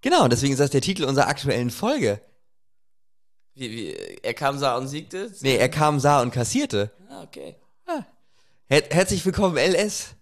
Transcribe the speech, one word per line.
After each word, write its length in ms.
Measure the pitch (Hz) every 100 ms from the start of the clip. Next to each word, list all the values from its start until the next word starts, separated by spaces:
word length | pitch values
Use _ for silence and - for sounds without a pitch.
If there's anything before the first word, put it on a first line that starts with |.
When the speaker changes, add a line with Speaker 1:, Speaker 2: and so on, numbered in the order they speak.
Speaker 1:
Genau, 280 | 262 349 151
deswegen 240 | 117 139
ist 60 | 135
das 100 | 143
der 140 | 139
Titel 220 | - 185
unserer 240 | 143 135 107
aktuellen 420 | 143 135 117 123
Folge. 500 | - 214 294 131 101 - _ _ _ _ _ _ _ _ _ _ _ _
Speaker 2:
Wie, 160 | 135 123
wie, 240 | 113 92
er 400 | 50 50 50 -
kam, 240 | 117 139 139
sah 180 | 139 120
und 100 | 135
siegte? 460 | 143 - 185 202 190
Speaker 1:
Nee, 160 | 131 123
er 140 | 123
kam, 280 | 151 151 147
sah 220 | 139 143
und 100 | 120
kassierte. 600 | 123 120 262 294 104 104 - 196
Speaker 2:
Ah, 140 | 269
okay. 340 | - - 69 - _ _ -
Speaker 1:
Ah. 180 | 320 196 _ _ _ _ _ _
Her-, 200 | 143 -
herzlich 340 | 165 190 196
willkommen, 320 | 180 185 196 151
L 180 | 156
S. 340 | 175 208 - - -